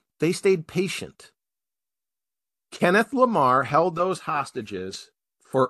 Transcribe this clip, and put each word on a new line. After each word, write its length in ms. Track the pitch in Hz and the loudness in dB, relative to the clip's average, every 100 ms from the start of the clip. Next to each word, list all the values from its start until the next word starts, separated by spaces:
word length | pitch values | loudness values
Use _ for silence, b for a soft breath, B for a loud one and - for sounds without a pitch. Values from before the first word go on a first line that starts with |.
| _ - | _ -4
They 120 | 156 | -2
stayed 360 | 180 196 190 156 | 0 0 0 -2
patient. 640 | 175 185 - 71 _ - _ _ _ _ _ _ _ _ _ _ _ _ _ _ | -4 -4 -6 -12 _ -20 _ _ _ _ _ _ _ _ _ _ _ _ _ _
Kenneth 420 | - 170 196 233 | -2 2 2 2
Lamar 500 | 254 247 190 131 131 | 2 2 4 4 2
held 320 | 123 143 180 170 | 2 2 0 0
those 260 | 185 180 | -4 -4
hostages 880 | - 151 131 127 104 95 95 98 - _ _ _ | -6 -6 -6 -10 -10 -10 -10 -12 -18 _ _ _
for 260 | _ 135 | _ 0